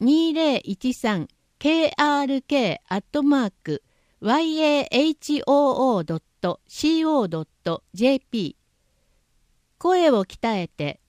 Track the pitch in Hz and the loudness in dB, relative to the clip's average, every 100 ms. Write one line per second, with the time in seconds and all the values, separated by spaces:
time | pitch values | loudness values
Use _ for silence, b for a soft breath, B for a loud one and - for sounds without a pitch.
0 | 240 311 330 311 311 240 - - 254 - | 2 2 2 0 0 0 -4 -6 -6 -4
1 | 220 196 - _ _ - 294 330 311 - | -2 -2 -6 _ _ -4 0 2 0 2
2 | 294 285 269 269 - 285 214 - - 190 | 0 0 0 -4 -2 -2 0 -4 -6 -8
3 | - 294 285 285 214 - - 147 - _ | -4 0 2 2 0 -6 -8 -8 -10 _
4 | _ _ 208 285 330 311 302 294 - 247 | _ _ -2 0 0 0 2 0 0 0
5 | 311 302 - 294 - 285 285 247 262 202 | 0 -2 -4 -2 2 2 2 2 0 0
6 | 160 160 - _ 175 - _ - 302 320 | -2 -6 -10 _ -6 -6 _ -4 0 0
7 | 320 294 190 160 156 _ 175 165 _ 180 | 0 0 -2 -4 -10 _ -6 -6 _ 0
8 | 254 262 - 226 175 - _ _ _ _ | 2 0 -2 -6 -6 -10 _ _ _ _
9 | _ _ _ _ _ _ _ - 349 370 | _ _ _ _ _ _ _ -6 0 2
10 | 330 226 190 - 226 202 170 - 147 - | 4 2 0 -6 -4 -4 -6 -6 -8 -8